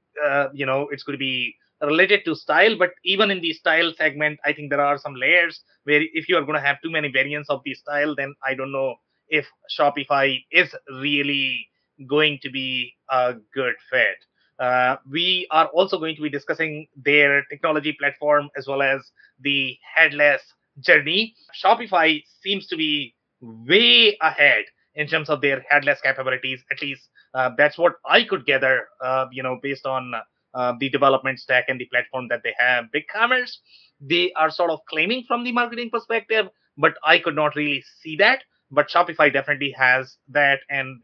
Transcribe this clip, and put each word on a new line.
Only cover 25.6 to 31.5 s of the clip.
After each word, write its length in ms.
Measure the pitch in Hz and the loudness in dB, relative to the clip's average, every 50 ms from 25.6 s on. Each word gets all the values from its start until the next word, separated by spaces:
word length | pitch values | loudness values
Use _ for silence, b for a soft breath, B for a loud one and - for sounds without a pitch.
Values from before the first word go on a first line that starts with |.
| - - | 0 2
headless 320 | 143 147 135 143 139 - | 2 2 2 2 -2 0
capabilities. 600 | - 135 135 135 131 131 127 127 131 131 131 127 _ - 143 | 0 -2 -2 -2 -2 -4 -4 -4 -6 -8 -10 -10 _ -12 -10
At 100 | - 156 | -10 -8
least, 260 | 139 135 - _ _ b b b b b | -10 -10 -12 _ _ b b b b b
uh, 160 | 127 127 127 120 | -2 -2 -2 2
that's 220 | 131 147 147 - 170 | 4 2 2 4 2
what 160 | 170 165 - - - | 2 2 2 0 -2
I 200 | 127 165 233 233 | 4 4 4 4
could 220 | 202 196 165 127 | 2 -4 -4 0
gather, 400 | 147 139 131 131 131 131 123 107 - _ - | 0 0 2 4 2 2 0 -2 -6 _ -10
uh, 260 | 131 127 131 131 131 123 | -4 -2 -2 -2 -2 -4
you 140 | 127 131 131 | -6 -8 -6
know, 160 | 127 127 120 143 | -6 -6 -6 -6
based 240 | 139 135 - - | -8 -8 -6 -6
on, 260 | 135 131 131 127 123 120 113 110 _ _ _ _ _ - | -4 -4 -4 -6 -6 -10 -10 -10 _ _ _ _ _ -8
uh, 180 | 127 123 123 120 117 | -4 -2 -2 -2 -2
the 80 | 139 135 | -4 -4
development 500 | 139 131 139 135 135 131 131 135 131 - | -2 0 2 2 2 2 -2 -4 -8 -8
stack 280 | - - | -4 0